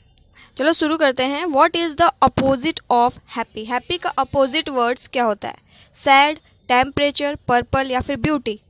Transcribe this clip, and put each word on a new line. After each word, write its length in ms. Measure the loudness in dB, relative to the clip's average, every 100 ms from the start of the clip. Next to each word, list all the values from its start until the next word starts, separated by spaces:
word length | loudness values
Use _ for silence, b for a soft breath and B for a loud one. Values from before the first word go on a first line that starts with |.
| _ _ _ b b -2
चलो 160 | 0
शुरू 240 | 0 0 0
करते 260 | 0 0
हैं। 200 | -2 -4 -2
What 300 | 2 2 0
is 200 | -4 0
the 140 | 0 2
opposite 560 | 0 0 0 0 -2 -6 -2
of 260 | 0 0 -2 -10 -10
happy? 300 | -8 -10 -6
हैप्पी 300 | -6 -4 -6
का 120 | -4 -4
अपोजिट 500 | -2 0 0 0 -4
वर्ड्स 400 | 0 0 -2 -6
क्या 160 | -2
होता 240 | -2 -2 -8
है? 80 | -14 b b b -4
सैड, 420 | 4 4 4 0 b b 0
टेम्परेचर, 680 | 0 2 0 -2 0 -4 -4 0
पर्पल 420 | 0 0 -2 -2
या 100 | -4
फिर 160 | -4 -4
ब्यूटी। 400 | -2 -2 -4 -10